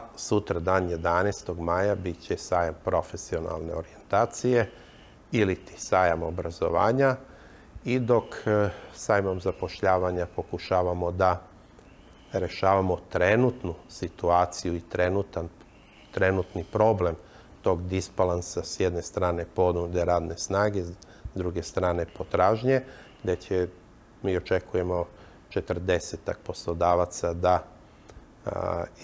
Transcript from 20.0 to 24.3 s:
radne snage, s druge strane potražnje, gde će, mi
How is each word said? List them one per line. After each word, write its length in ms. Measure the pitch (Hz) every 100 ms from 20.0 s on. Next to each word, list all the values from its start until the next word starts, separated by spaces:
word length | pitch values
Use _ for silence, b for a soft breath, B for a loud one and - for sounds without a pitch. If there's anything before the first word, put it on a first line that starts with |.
radne 340 | 87 87 82 85
snage, 440 | - 98 107 101
s 80 | 87 87 B B B
druge 280 | 92 90 87
strane 440 | - 92 90 87 82 -
potražnje, 640 | - 87 92 110 127 131 131 B B B
gde 140 | 92 90
će, 320 | - 92 90 - - - - -
mi 140 | 98